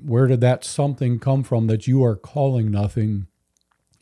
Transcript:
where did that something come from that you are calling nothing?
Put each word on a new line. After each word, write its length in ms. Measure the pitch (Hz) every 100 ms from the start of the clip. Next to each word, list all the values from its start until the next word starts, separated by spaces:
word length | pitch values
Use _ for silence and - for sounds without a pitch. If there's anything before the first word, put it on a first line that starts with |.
| 139
where 200 | 120 131
did 140 | 127
that 240 | 123 123
something 540 | - - 143 127 127 117
come 240 | 135 135
from 240 | 123 117 110
that 200 | 110 127
you 160 | 135
are 140 | 123 98
calling 540 | - 147 139 123 107
nothing? 560 | 101 101 117 107 101 95 _ _ _ _ _ _ _